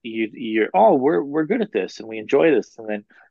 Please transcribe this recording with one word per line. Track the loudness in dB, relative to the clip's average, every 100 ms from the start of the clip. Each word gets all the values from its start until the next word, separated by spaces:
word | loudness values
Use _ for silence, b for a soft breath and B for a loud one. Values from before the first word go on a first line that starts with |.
you, | -10 -4 -6
you're, | -6 -4 -2 0
"Oh, | 4 4 4
we're, | 2 0
we're | -2 -4 -2
good | -2
at | -2
this | -4 -6 -10
and | -12
we | -12
enjoy | 0 2 4
this," | 2 -2 -14
and | -10
then | -10 -10 b b